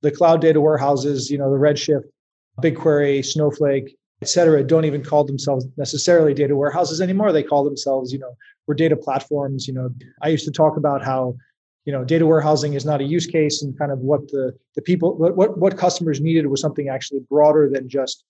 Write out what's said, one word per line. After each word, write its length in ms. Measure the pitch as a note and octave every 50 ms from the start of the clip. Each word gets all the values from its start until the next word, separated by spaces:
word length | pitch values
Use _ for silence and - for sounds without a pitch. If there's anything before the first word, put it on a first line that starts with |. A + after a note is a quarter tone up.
| -
the 80 | D3
cloud 320 | C#3 - F3 E3 E3 D#3+ D#3
data 180 | D#3+ D#3 D3+
warehouses, 680 | D3 D#3 D#3 C#3 C3+ C#3 C#3+ C3+ B2+ C#3+ C#3+ C3 - -
you 80 | C#3+ C#3+
know, 120 | C#3 C3+
the 60 | C#3
Redshift, 480 | C3+ C#3 D3+ D3 D3 - - D3+ C#3 - - _ _ _ _ _ _ _ _ _ -
BigQuery, 640 | - E3 D3 - - D#3+ D3+ D3 D3 C#3+ C#3 C#3 C3+
Snowflake, 720 | - - D#3 D3+ D3 C#3+ - D3+ C#3+ C#3 C#3 C3 C3+ _ _ _ _ _ _
et 80 | - -
cetera, 360 | - F3 F3 E3 D#3 D3 C3+
don't 200 | C3 D#3+ D#3+ D#3+
even 180 | D#3 C#3 D3 C3
call 200 | - D3+ D3+ D3
themselves 420 | C#3 C#3 C3 - D3 C#3 C3 B2+ C3 -
necessarily 580 | - C#3+ B2+ - C#3+ - - F3 E3+ D#3+ D3+ C#3+
data 220 | C#3+ D3 C3+ D3
warehouses 440 | C#3 C#3 D3 C#3+ E3+ F3+ D3 D#3 D#3+
anymore. 320 | F#3 F3+ F#3+ G3 G#3+ G#3 E3+
They 120 | D#3 C#3+
call 180 | - D3+ C#3+ C#3
themselves, 500 | D3 C#3+ C3 - C#3+ C3+ C3+ B2+ B2 B2+
you 60 | C#3
know, 180 | C3+ B2+ B2 _ _ _ _ _ _
we're 80 | - D3+
data 220 | C3 D#3+ E3 D3+
platforms. 720 | D3 D3 - C#3 C#3 - _ D3+ C#3+ C#3 C3+ C3+ C3 - C3
You 60 | C3
know, 160 | C3 B2+ B2+ B2 - - - _ _ -
I 60 | D3+
used 160 | D#3+ C#3+ -
to 60 | D#3
talk 260 | C#3+ - D#3+ D#3 D3
about 280 | D3+ D3 D3 C#3 C#3 C3+
how, 320 | C3+ C3 C3 B2+ B2+ A#2+ - _ _ _ _ _ _ _ _ _
you 80 | - C#3
know, 120 | C3+ B2+
data 220 | B2 D#3+ E3 D#3+
warehousing 480 | D#3 D#3+ D#3 C#3+ D3+ D#3 C#3+ B2+ D3 C#3+
is 100 | C#3 B2+
not 160 | D3 D3+ C#3+
a 40 | C#3
use 220 | C#3 D#3 F3 F3
case, 360 | - - E3 D#3 D3 D3 - D3+
and 160 | C#3 C3 -
kind 140 | D3+ C#3+ C#3
of 80 | C3
what 260 | B2+ C3 D3+ C#3 D3 C#3+
the, 240 | - C#3 C3 B2+ B2 _ _ _ _
the 80 | - -
people, 340 | - F3+ E3 E3 E3+ F#3
what, 200 | - D#3+ E3+ E3+
what, 200 | F3 F#3 A3 G#3+ F3+
what 200 | E3+ G3 F#3+ -
customers 420 | F#3 F3+ F3 - F3 D#3+ D3 C3+
needed 280 | C#3+ D#3+ E3 E3 D3+ C#3+
was 120 | C3+ C3+
something 280 | - D#3 D3 - D3 C3+
actually 320 | C3+ C3 - - C#3+ C#3 B2+ _
broader 400 | C#3 D3 D3+ D3+ D3+ D#3 D3+ C#3 C3
than 160 | C3+ C3 B2+
just 360 | B2+ C#3 C3 B2+ - _ _ _